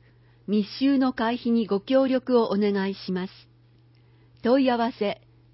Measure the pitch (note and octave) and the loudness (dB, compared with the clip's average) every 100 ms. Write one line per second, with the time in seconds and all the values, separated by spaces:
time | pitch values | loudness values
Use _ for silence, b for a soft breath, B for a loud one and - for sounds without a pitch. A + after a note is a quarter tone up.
0 | b b b b - G#3 G3+ - C4+ C#4 | b b b b -4 -2 -2 -2 0 2
1 | C4 C4 A3+ A#3+ A#3 A#3 G3 G3+ - C4 | 0 -2 -4 -2 0 0 0 -4 0 2
2 | C4+ B3+ - A#3+ A3+ G3+ G#3 G3+ G3 G3 | 2 0 2 2 2 0 0 0 -4 -6
3 | - F#3 F#3+ - - _ _ _ _ b | -6 -6 -6 -12 -20 _ _ _ _ b
4 | b b b b A3+ C4+ B3+ A#3+ A#3 - | b b b b 2 2 2 0 -2 -2
5 | G3+ - _ _ _ | -6 -6 _ _ _